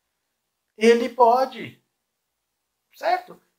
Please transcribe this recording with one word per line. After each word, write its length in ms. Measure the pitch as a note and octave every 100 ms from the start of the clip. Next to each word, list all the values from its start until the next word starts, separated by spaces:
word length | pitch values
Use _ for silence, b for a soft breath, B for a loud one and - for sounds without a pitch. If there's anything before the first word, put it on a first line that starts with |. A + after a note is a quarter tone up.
| _ _ _ _ _ _ _ -
ele 320 | A3+ A#3 B3+
pode, 720 | - A3+ B3+ C4 A3+ D3 - _ _ _ _ _ _ _ _ _ _ _ -
certo? 420 | D4+ F4+ - - _